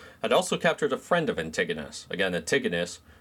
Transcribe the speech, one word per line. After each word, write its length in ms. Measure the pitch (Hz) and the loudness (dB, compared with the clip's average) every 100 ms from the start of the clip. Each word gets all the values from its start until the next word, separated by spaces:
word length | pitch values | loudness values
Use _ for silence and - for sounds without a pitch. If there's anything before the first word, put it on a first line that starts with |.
| - - | -20 -8
had 120 | 104 | 2
also 240 | 131 269 175 | 2 2 2
captured 340 | 170 160 143 | 0 2 0
a 60 | 123 | -2
friend 320 | - 175 143 | 2 2 2
of 100 | 85 | -2
Antigonus, 680 | 80 - 85 80 71 - - | -4 -2 -2 -4 -8 -12 -8
again, 260 | 85 95 87 | -2 0 -2
Antigonus 640 | - 139 123 87 87 - - - | 0 0 0 0 -2 -6 -18 -20